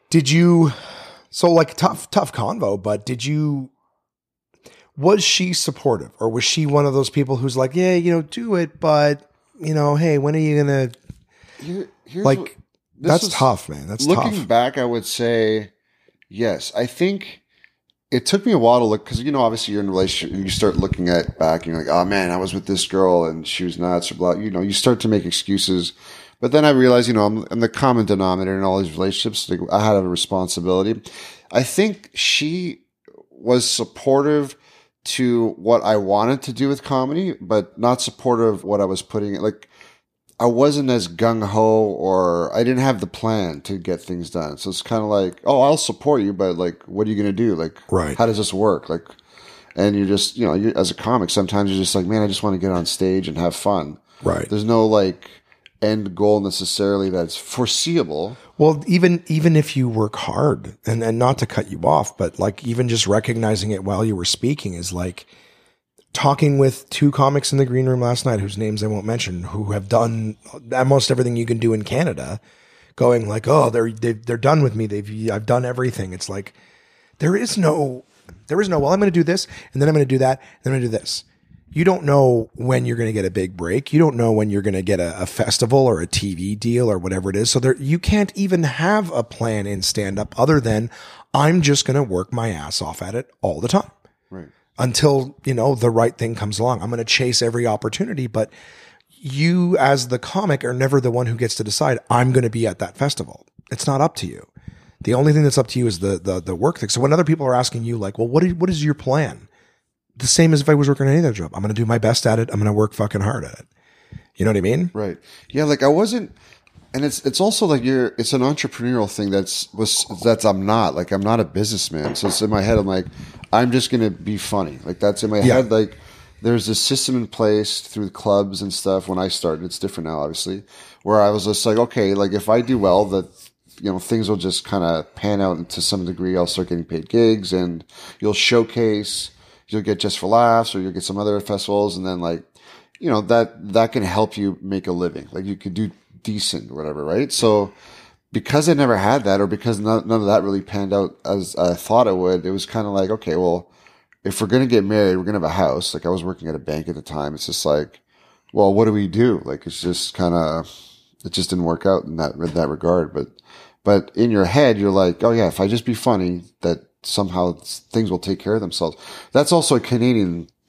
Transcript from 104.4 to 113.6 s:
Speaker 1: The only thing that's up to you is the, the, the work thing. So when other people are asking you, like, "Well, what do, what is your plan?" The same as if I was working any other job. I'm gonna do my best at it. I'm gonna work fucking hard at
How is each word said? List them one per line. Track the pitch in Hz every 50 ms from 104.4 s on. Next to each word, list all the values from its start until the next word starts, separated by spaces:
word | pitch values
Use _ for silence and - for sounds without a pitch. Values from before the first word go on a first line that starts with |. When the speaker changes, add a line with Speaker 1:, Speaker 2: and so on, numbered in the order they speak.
| - - _ - - - - - _ _ _ _ -
Speaker 1:
The | 101 120
only | 123 143 156 147
thing | 156 151
that's | 143 - 143
up | 127 -
to | - 127
you | 123
is | 117 98 85
the, | 95 98 98 82
the, | 87 98 92 90
the | 85 92 92
work | 85 110 156 175 -
thing. | - 101
So | - 123
when | 127 139 151
other | 170 170
people | 143 160 160 147
are | 131 123
asking | 123 127 - - 117 113
you, | 117 117
like, | 113 101 98 101 -
"Well, | 113 120
what | 127 160 180
do, | 185 175
what | 165 180 185
is | 175 151 147
your | 151 143
plan?" | - - 131 131 156 151 98 65 - - - _ _ _ _ _ _ _ _ _ _ _ _ _
The | - 127
same | 120 - - 165 160 160
as | 143
if | 139 151
I | 151
was | 143 143 139
working | 139 - 139 135
any | 139 165
other | 170 139 110
job. | 95 82 78 -
I'm | 92 98
gonna | 107 107
do | 110 117
my | 110 117 117
best | 107 110 120 - -
at | 117 110 113
it. | 117 - -
I'm | 104
gonna | 104 104 104
work | 104 107 104 -
fucking | - 104 104 - 101 98
hard | 107 131 - -
at | - - -